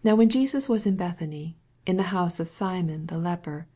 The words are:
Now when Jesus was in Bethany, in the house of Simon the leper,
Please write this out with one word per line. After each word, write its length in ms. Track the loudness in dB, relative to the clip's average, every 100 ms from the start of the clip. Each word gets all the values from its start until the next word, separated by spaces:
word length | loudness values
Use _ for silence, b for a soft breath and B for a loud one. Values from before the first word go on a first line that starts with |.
Now 100 | 4
when 160 | 6 6
Jesus 400 | 6 2 0 0
was 160 | 0 0
in 100 | 0
Bethany, 640 | -2 -4 -8 -8 -10 -12 _ _ -2
in 100 | 0
the 160 | 0
house 260 | 0 -2 -2
of 80 | -6
Simon 600 | -4 -4 -2 -4 -4 -6
the 100 | -4
leper, 480 | -4 -4 -6 -10 -12